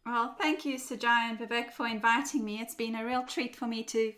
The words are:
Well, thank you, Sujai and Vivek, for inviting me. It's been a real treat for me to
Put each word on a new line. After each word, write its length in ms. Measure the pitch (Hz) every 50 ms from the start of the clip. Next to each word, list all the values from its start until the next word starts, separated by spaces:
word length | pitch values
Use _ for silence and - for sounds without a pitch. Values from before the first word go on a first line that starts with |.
| -
Well, 300 | 226 240 233 226 254 - -
thank 260 | 403 311 311 - -
you, 100 | 285 262 254
Sujai 520 | - - 254 208 240 240 240 233 233 226
and 100 | 226 214
Vivek, 320 | 233 214 233 240 240 -
for 140 | - - 247 233
inviting 560 | 226 214 220 226 233 262 285 285 - 277 220
me. 160 | 214 208 220
It's 140 | 233 240 -
been 200 | - 233 226 226
a 100 | 226 226
real 180 | 233 254 254 254
treat 320 | 254 - - 247 240 -
for 120 | - 254 233
me 160 | 226 220 226
to 280 | - - 226 226 220 214